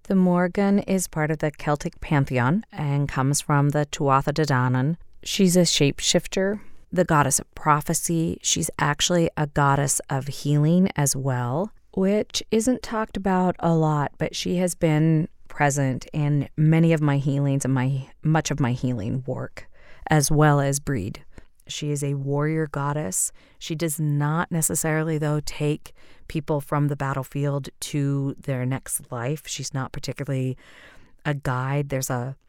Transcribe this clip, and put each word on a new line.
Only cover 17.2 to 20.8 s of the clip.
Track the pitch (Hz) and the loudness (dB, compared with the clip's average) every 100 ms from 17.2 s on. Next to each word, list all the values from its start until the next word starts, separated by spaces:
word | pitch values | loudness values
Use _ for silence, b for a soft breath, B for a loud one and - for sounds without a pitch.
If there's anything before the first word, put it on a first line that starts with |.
| 139 139 143 139 135 | 0 0 0 0 0
and | |
my, | 135 127 135 131 - | 0 0 -2 -6 -6
much | 151 156 - | 0 0 0
of | 143 | 0
my | 123 | 0
healing | 123 127 120 101 131 131 | 0 -2 -4 -4 -6 -6
work, | 123 123 - - b b b b | -8 -8 -12 -18 b b b b
as | 156 143 | 2 4
well | 147 151 143 | 6 6 6
as | 139 | 2
Breed. | 139 | 0